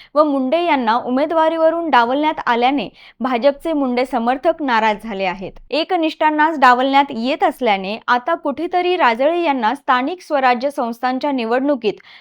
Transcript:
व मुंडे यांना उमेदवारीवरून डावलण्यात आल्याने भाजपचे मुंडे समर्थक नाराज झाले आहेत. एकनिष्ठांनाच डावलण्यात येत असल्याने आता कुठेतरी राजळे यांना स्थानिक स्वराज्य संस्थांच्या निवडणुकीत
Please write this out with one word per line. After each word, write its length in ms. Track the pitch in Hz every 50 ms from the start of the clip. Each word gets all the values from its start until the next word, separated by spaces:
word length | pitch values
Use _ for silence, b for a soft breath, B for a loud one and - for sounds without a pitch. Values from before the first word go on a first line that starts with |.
| B B B
व 80 | 285 311
मुंडे 400 | 302 277 277 262 254 302 339 349
यांना 300 | 339 302 269 240 220 226
उमेदवारीवरून 920 | 247 - - 247 262 302 302 339 320 320 320 330 320 320 320 330 339 339 320
डावलण्यात 500 | 254 240 233 233 262 285 302 302 320 - -
आल्याने 440 | - 240 233 240 254 285 277 196 - - B B B B B
भाजपचे 540 | 233 254 254 233 226 285 277 277 - 330 320
मुंडे 320 | 294 277 247 247 240 262
समर्थक 580 | 254 285 240 226 240 262 269 - 339 330 330 302
नाराज 400 | 262 233 220 220 220 214 196 -
झाले 200 | 226 202 190 196
आहेत. 280 | 180 175 190 196 - - - - -
एकनिष्ठांनाच 920 | 240 294 330 - 370 349 320 320 - - 320 311 302 302 302 320 330 277
डावलण्यात 520 | 262 254 247 247 254 269 269 277 285 285
येत 320 | 277 226 226 262 302 - 403
असल्याने 540 | 330 262 - 254 220 202 190 190 190 208 - - -
आता 280 | 240 247 247 339 339
कुठेतरी 600 | 339 - 294 269 294 330 349 - 359 359 359 359
राजळे 460 | 330 302 240 226 220 269 302 339 349
यांना 340 | 339 302 277 262 226 214 269
स्थानिक 460 | 277 - - 254 247 254 302 370 359
स्वराज्य 480 | - - 311 269 262 247 247 233 254 285
संस्थांच्या 600 | 285 311 247 233 233 - - 254 254 262 302 294
निवडणुकीत 640 | 277 254 226 220 233 262 262 285 294 240 - 208 180 - B B B B